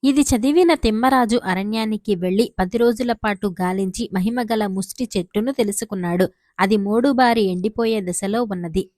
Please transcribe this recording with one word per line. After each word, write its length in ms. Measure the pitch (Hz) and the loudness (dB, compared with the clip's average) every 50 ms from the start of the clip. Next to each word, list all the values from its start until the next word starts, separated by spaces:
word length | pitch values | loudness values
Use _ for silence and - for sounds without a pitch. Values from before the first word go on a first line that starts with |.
| - | 2
ఇది 180 | 269 277 285 | 2 2 2
చదివిన 520 | 285 - 269 233 214 269 294 349 370 339 330 | 2 2 2 0 2 2 4 4 6 4 4
తిమ్మరాజు 680 | - - 226 214 220 233 262 262 254 247 214 226 240 - | 2 2 0 0 2 2 2 4 4 2 2 2 0 0
అరణ్యానికి 720 | 190 185 185 196 208 220 226 220 220 214 208 _ - 202 | 0 -2 -2 -2 -4 -4 -4 -2 -2 -4 -4 _ -2 -2
వెళ్లి 380 | 170 180 185 185 202 240 214 _ - | 0 0 0 2 2 0 0 _ -4
పది 180 | 185 180 190 | -4 -2 0
రోజుల 340 | 233 233 233 240 220 254 240 | 2 2 2 2 0 -2 -4
పాటు 360 | 233 220 - 220 202 185 - 202 175 - | -4 -2 -2 -4 -4 -2 -4 -6 -4 -2
గాలించి 480 | 185 180 185 190 196 190 185 - 233 - - | -4 -2 -2 -2 -2 -4 -4 -6 -6 -4 -2
మహిమగల 540 | 185 180 220 233 247 240 214 233 214 208 | -2 -2 0 -2 -2 -2 -2 -2 -2 -2
ముష్టి 420 | 202 190 190 190 - - - 254 226 - | -2 -2 -6 -6 -8 -6 -8 -8 -4 -2
చెట్టును 340 | 202 175 - _ 208 220 254 | -4 -4 -2 _ -2 -2 -2
తెలుసుకున్నాడు. 760 | 277 - 226 202 196 - 226 - - 190 180 175 175 180 190 180 _ _ _ _ _ - | 0 0 0 0 0 -6 -6 -6 -6 -6 -4 -2 2 2 0 0 _ _ _ _ _ -2
అది 180 | 185 196 214 | 2 2 2
మూడుబారి 640 | 208 196 196 214 233 240 285 277 240 254 240 233 233 | 2 2 2 0 2 2 2 4 4 4 4 4 4
ఎండిపోయే 600 | 208 190 185 180 180 220 214 - 233 220 220 214 | 2 0 0 -2 -2 -4 -2 -2 -2 0 0 -2
దశలో 420 | 190 180 175 - - 196 202 233 247 | -2 -4 -6 -4 -4 -2 -2 -2 -2
ఉన్నది. 460 | 214 196 180 175 170 156 190 196 - _ | -2 -4 -6 -6 -4 -2 -4 -4 -4 _